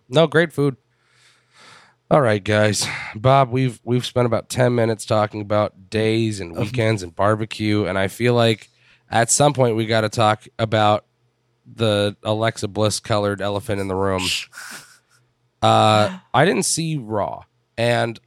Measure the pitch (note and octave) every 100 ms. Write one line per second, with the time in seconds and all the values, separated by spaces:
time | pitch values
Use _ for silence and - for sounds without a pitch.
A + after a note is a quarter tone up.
0 | - C#3 D#3+ D3+ E3+ - C#3+ B2 _ _
1 | _ _ _ _ _ _ - - _ _
2 | - D#3 A#2+ G#2+ F#2+ G#2+ G#2+ G2+ - -
3 | - A2 B2+ C#3 B2+ B2+ C3 - A2+ B2
4 | - B2 A#2+ A2 - - B2 A#2+ A2+ A2
5 | - A2 G#2 G#2+ G2+ G#2+ G#2 _ F#2 G#2+
6 | A2 A2+ A2 G2 E2+ E2 G#2+ B2+ A2 G#2+
7 | F2 - G2+ G#2+ A2 - G#2+ G#2 F2 F#2+
8 | F#2+ - A#2+ A#2+ A#2 A2 - _ _ _
9 | - A2+ A#2 - D3 B2+ A#2+ A2 A2 A2+
10 | G#2+ - G#2+ G#2+ - - A2 G#2+ G#2 G#2
11 | _ _ _ _ _ _ - A2 A2 G2+
12 | G#2 G#2 A2 G#2+ A2+ - G#2 F#2+ G#2+ -
13 | - G#2+ G2+ G2 G2+ G2+ - G2 G2 F#2+
14 | G2 F#2 F2+ F2 - - - - - _
15 | _ _ _ _ _ - A2 A2 A2 G#2+
16 | G#2 F#2 _ A#2+ E3+ C4 - - D#3+ D3+
17 | G#2+ G#2+ D#2 G#1 - _ _ - A#2+ A#2
18 | A#2 A2+